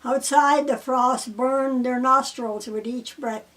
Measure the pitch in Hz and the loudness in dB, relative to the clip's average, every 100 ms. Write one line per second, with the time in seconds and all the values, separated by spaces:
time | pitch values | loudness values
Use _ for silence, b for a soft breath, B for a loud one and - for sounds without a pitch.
0 | 247 269 269 277 285 294 285 233 - 254 | -2 -2 2 4 4 4 2 -2 0 2
1 | 247 240 - 208 254 269 269 262 247 247 | 2 0 -4 -4 0 0 0 0 -2 0
2 | 254 269 269 - 233 214 208 214 214 247 | 4 4 2 -6 -8 -8 -8 -8 -6 -8
3 | 233 - 262 220 - | -10 -10 -8 -8 -12